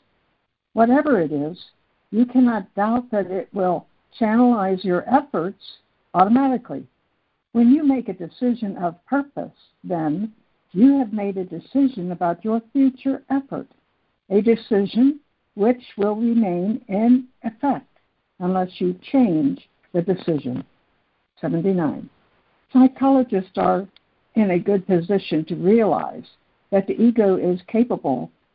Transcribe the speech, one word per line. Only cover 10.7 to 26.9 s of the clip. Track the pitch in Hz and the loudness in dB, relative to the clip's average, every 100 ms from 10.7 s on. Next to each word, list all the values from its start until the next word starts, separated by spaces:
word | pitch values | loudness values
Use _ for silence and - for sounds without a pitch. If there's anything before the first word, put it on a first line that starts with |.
you | 175 262 277 | 2 4 4
have | 220 | 0
made | 214 202 190 | -4 -6 -6
a | |
decision | 180 165 - 262 269 233 175 | -8 -12 -6 -2 0 -2 -8
about | 170 175 170 | -4 -4 -2
your | 220 226 226 | -4 -4 -2
future | 277 269 262 269 269 - | 0 0 0 -4 -6 -4
effort, | 175 269 160 - _ _ _ _ _ - | -6 -4 -10 -12 _ _ _ _ _ -2
a | 196 | 0
decision | 214 226 - 202 196 214 269 302 _ _ _ | 2 0 0 0 0 2 2 0 _ _ _
which | - 214 247 - - | -2 0 0 -8 -4
will | 202 214 | -4 -2
remain | 233 233 202 175 190 220 - | 0 0 0 -2 -4 -6 -6
in | 196 233 254 254 _ | 0 2 2 0 _
effect | 226 - 285 170 - _ _ _ _ - | -14 -6 -4 -4 -8 _ _ _ _ -6
unless | 180 185 185 - | -2 -2 -4 -4
you | 180 180 - | -4 -4 -2
change | 269 233 156 143 - _ _ _ | 2 2 2 0 -2 _ _ _
the | 175 | -4
decision. | 175 180 - 151 131 127 - _ _ _ _ _ _ _ | -2 -2 -2 -4 -4 -8 -10 _ _ _ _ _ _ _
Seventy-nine. | 160 165 185 185 143 135 - _ _ _ _ _ _ | -4 -2 0 0 -2 -6 -12 _ _ _ _ _ _
Psychologists | 254 254 262 269 269 254 190 185 - | 4 4 4 2 2 2 -2 -4 -2
are | 185 185 190 _ _ _ _ | 0 0 -4 _ _ _ _
in | 220 202 | 0 2
a | 175 | 2
good | 185 202 180 | 0 0 2
position | 180 170 196 - 156 160 | 0 0 -2 0 -4 -4
to | |
realize | 160 175 226 208 117 73 - - _ _ _ _ | -2 2 4 2 0 -4 -10 -18 _ _ _ _
that | 196 | -2
the | 196 | 0